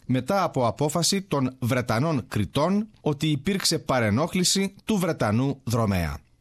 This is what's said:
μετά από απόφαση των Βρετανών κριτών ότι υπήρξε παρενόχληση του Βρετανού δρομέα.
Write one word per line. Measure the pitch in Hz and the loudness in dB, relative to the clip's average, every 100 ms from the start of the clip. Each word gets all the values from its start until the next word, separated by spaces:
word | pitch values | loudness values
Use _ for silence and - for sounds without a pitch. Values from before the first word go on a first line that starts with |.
| - | -2
μετά | 127 127 196 | -2 0 0
από | 170 139 117 | 0 0 0
απόφαση | - 147 175 160 196 | 0 -2 0 0 -2
των | 190 143 131 - | -2 -2 -2 -2
Βρετανών | 117 127 120 113 160 143 - | -2 0 0 0 0 -2 -2
κριτών | - 92 135 160 202 214 - | -4 -2 0 2 0 -2 -4
ότι | - 147 156 | -4 0 0
υπήρξε | 147 190 196 - 156 | 0 0 -2 0 -2
παρενόχληση | - 131 110 107 170 185 170 190 196 - - | 0 2 2 2 0 0 0 0 -2 -4 -4
του | 214 | 0
Βρετανού | 175 - 113 110 139 - | 0 0 0 2 0 -2
δρομέα. | - 120 107 95 80 71 - _ | -2 0 2 0 -2 -6 -14 _